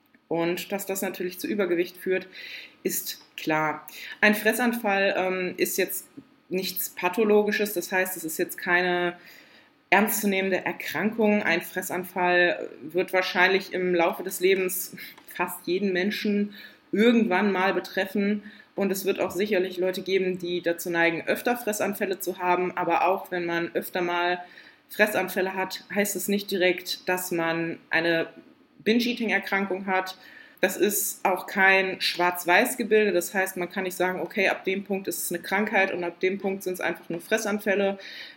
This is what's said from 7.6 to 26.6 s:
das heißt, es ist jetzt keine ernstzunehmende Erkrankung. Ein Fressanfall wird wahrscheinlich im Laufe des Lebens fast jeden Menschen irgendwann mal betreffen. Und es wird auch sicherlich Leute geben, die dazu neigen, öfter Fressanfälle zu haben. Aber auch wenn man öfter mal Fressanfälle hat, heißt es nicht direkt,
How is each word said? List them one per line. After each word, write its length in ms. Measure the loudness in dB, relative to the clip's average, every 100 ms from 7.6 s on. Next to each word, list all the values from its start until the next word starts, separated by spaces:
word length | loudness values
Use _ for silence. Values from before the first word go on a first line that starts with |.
| -2
das 180 | -4 -2
heißt, 260 | -2 -2 -4
es 60 |
ist 160 | -8 -4
jetzt 180 | -4 -4
keine 580 | 0 2 2 0 0 -4 -14 -20 -20 -20 _ _ _
ernstzunehmende 720 | 4 4 2 0 0 0 0 -2
Erkrankung. 800 | -6 -6 -2 -2 2 4 4
Ein 180 | 4 0
Fressanfall 1080 | -2 -6 -4 -6 -6 0 2 4 4 2 -6 -12
wird 320 | -4 -2 0
wahrscheinlich 580 | 0 0 4 4 4 0
im 220 | -2 0
Laufe 300 | 2 2 0
des 160 | -8 0
Lebens 560 | 2 2 0 -4 -8 -12 -16 -20 -16
fast 400 | -6 -6 -4 -4
jeden 260 | -2 0
Menschen 640 | 0 0 -2 0 0 -2 -6 -20 -20 _
irgendwann 600 | 4 6 6 4 2 2
mal 240 | 2 2 0
betreffen. 680 | -2 -4 -2 0 0 -2 -6 -20 -12 -4
Und 160 | -2
es 140 | 0 -2
wird 140 | 0
auch 100 | -2
sicherlich 480 | -2 0 0 0 -2
Leute 240 | -2 -2
geben, 380 | -2 0 0 -2
die 220 | -4 -4
dazu 280 | -2 -4 -2
neigen, 380 | 2 2 2 -2
öfter 280 | -2 0 -2
Fressanfälle 640 | -2 -2 -2 -2 -4 -4
zu 200 | -6 -4
haben. 360 | 0 0 0 -2
Aber 300 | 0 2 2
auch 240 | 0 -2
wenn 160 | -6 -2
man 240 | -2 -2 -4
öfter 260 | -4 -4
mal 380 | -2 0 0 0 -4 -20 -20 -20 _
Fressanfälle 640 | 2 2 4 -2 0 -2
hat, 300 | -2 -4 -6 -6
heißt 220 | 0 0 -2
es 120 | 0
nicht 220 | -2 -2
direkt, 580 | 0